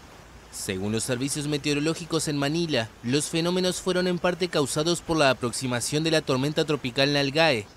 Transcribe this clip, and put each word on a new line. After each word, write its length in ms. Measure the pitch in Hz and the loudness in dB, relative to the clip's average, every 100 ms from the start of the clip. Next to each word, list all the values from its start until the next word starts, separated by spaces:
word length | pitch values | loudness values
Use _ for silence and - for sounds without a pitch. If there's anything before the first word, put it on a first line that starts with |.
| - - - - - | -20 -20 -20 -20 -18
Según 400 | - - 95 101 | -10 -4 -2 -2
los 140 | 110 110 | -2 -2
servicios 420 | 123 139 151 147 | -2 -2 -4 -2
meteorológicos 800 | 147 143 147 151 160 165 160 165 | -2 0 0 0 -2 -2 -2 -2
en 80 | 147 | 0
Manila, 540 | 139 160 170 135 113 - | 0 0 0 0 -2 -6
los 280 | 117 139 147 | 0 0 0
fenómenos 500 | 165 170 185 185 175 | 0 0 0 0 -2
fueron 280 | - 180 185 | -2 0 0
en 120 | 180 | 0
parte 300 | 185 175 180 | 0 0 -2
causados 500 | 165 139 156 156 170 | 0 0 0 0 -2
por 160 | - 165 | 0 2
la 140 | 143 | 4
aproximación 760 | 120 123 107 131 123 113 147 | 4 0 -2 -2 -2 -2 0
de 80 | 160 | 2
la 80 | 160 | 2
tormenta 460 | 147 131 139 156 156 | 2 0 0 0 0
tropical 480 | 147 127 120 139 | -2 -2 0 2
Nalgae, 520 | 143 139 139 160 123 98 | 2 2 4 4 2 -2